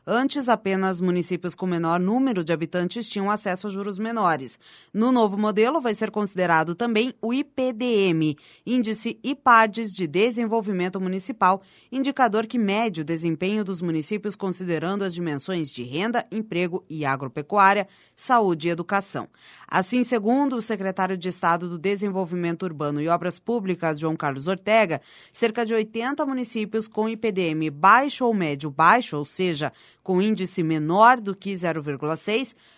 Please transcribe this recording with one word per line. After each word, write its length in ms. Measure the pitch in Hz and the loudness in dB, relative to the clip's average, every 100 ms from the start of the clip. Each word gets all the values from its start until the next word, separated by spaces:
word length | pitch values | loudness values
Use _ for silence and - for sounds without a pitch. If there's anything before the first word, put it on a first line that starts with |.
| - | -2
Antes, 380 | 226 269 285 247 | 0 0 0 0
apenas 540 | 233 196 190 190 175 | 0 0 0 0 0
municípios 520 | 180 175 175 175 180 | 0 0 -2 -4 -6
com 120 | - 185 | -6 -4
menor 340 | 170 165 175 | 0 0 0
número 420 | 185 240 269 190 | 2 2 0 0
de 80 | 160 | -2
habitantes 560 | 165 160 180 180 233 226 | -2 -2 -2 -2 -4 -6
tinham 240 | 208 196 | -4 -2
acesso 360 | 208 202 185 208 | -2 -2 -4 -6
a 40 | |
juros 280 | 190 202 190 | -8 -8 -6
menores. 600 | 220 233 185 151 127 - - - _ | -6 0 0 0 -4 -12 -14 -20 _
No 200 | 202 240 | 0 4
novo 240 | 254 214 202 | 4 4 2
modelo, 460 | 214 202 226 320 | 0 2 2 2
vai 120 | 247 | 0
ser 160 | 208 220 | -2 -2
considerado 640 | 214 202 185 175 160 160 | -2 -2 0 2 4 2
também 380 | 170 240 214 233 - | -2 0 2 0 -2
o 120 | 226 | -2
I 120 | 254 | -2
P 300 | 285 - 254 | -2 -2 -2
D 100 | 220 247 214 190 | 0 2 4 4
M, 260 | 160 156 143 - - - | 2 0 -2 -12 -12 -2
Índice 540 | 247 220 214 233 - | 0 0 -2 -4 -4
ipardes 680 | 254 277 262 226 220 220 220 | -6 0 6 8 6 2 -6
de 140 | 180 165 | -4 -2
Desenvolvimento 920 | 170 233 226 233 226 202 185 180 190 | 2 2 2 0 0 0 -2 -2 -2
Municipal, 640 | 185 190 185 233 185 190 - - _ | -4 -4 -6 2 2 2 -4 -20 _
indicador 540 | 262 269 277 240 208 220 | -2 -2 2 2 2 -2
que 120 | 247 | 0
mede 440 | 202 202 233 160 | 0 0 0 -2
o 20 | |
desempenho 580 | 151 165 170 156 185 214 | -4 -2 -2 -2 -2 -2
dos 200 | 190 175 | -4 -4
municípios 520 | 175 160 147 208 208 | -2 -2 -2 -4 -6
considerando 680 | 196 196 180 180 160 165 202 | -4 -6 -4 -4 -2 -2 -2
as 80 | 190 | -4
dimensões 580 | 170 170 147 - 180 147 | -4 -4 -4 -4 -4 -6
de 120 | - | -8
renda, 440 | 123 143 220 240 - | -8 -4 -2 -4 -4
emprego 500 | 214 220 175 180 180 - | -8 -4 -4 -2 -4 -8
e 160 | 156 | -4
agropecuária, 840 | 143 135 135 151 147 202 196 202 196 - _ - | -2 -2 -6 -8 -2 4 6 4 -2 -10 _ -10
saúde 520 | - 240 196 165 170 | 2 2 4 0 -2
e 20 | |
educação. 580 | 170 175 196 196 135 - _ - - - | -4 -2 -2 -2 -6 -10 _ -20 -20 -2
Assim, 340 | 180 185 247 | -2 0 0
segundo 540 | 240 240 208 262 285 247 | 0 0 2 2 2 0
o 60 | |
secretário 560 | 214 208 190 190 185 190 | -4 -4 -4 -2 -2 -2
de 100 | 180 | -4
Estado 400 | 175 175 170 175 | 0 0 0 -2
do 100 | 175 | -4
Desenvolvimento 840 | 180 202 208 185 175 180 170 170 | -2 -2 -2 -2 -4 -2 -4 -4
Urbano 380 | 185 147 147 147 | -6 -4 -4 -2
e 80 | 156 | 0
Obras 300 | 170 175 - | 0 0 -6
Públicas, 600 | - 240 190 180 165 151 | -2 -2 -2 -2 -2 -2
João 160 | 160 156 | -2 -2
Carlos 320 | 147 135 147 | -4 -4 -4
Ortega, 540 | 190 - 220 196 156 - - - | -4 2 4 4 -2 -6 -20 -18
cerca 360 | - 233 226 226 | -4 -2 0 0
de 80 | |
oitenta 500 | 220 220 226 247 285 | 0 -2 -4 -4 -2
municípios 640 | 285 262 240 226 214 220 220 | -2 -4 -4 -4 -2 -4 -4
com 220 | - 220 | -2 -2
I 40 | |
P 160 | 226 220 | -2 -2
D 200 | 190 170 | 0 0
M 180 | 156 156 | 0 -2
baixo 560 | 143 190 233 285 - | 4 6 6 4 0
ou 80 | 247 | 0
médio 380 | 214 160 143 151 | 2 0 -2 -4
baixo, 440 | 139 165 233 233 | 4 6 6 2
ou 120 | 147 147 | -6 -4
seja, 440 | - 185 147 151 - - _ | -2 -2 -2 -4 -8 -20 _
com 200 | - 185 | -2 2
índice 400 | 208 202 185 - | 2 0 -2 -2
menor 580 | 160 160 151 185 233 254 | 0 0 2 6 6 6
do 160 | 202 190 | 0 -6
que 180 | 196 | -6
zero 280 | 185 170 160 | -4 -2 -2
vírgula 340 | 147 139 151 160 | -4 -4 -4 -2
seis, 400 | - 220 262 - _ | -2 -2 -2 -10 _